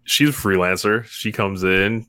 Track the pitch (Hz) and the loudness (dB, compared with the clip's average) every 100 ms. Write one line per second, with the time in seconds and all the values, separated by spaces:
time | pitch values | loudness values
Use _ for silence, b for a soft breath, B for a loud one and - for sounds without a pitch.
0 | - - 147 135 107 92 90 92 104 110 | -4 0 2 2 0 2 2 0 0 -2
1 | 113 - 110 104 98 95 92 95 101 113 | -4 -10 -8 -4 -4 0 2 2 2 -2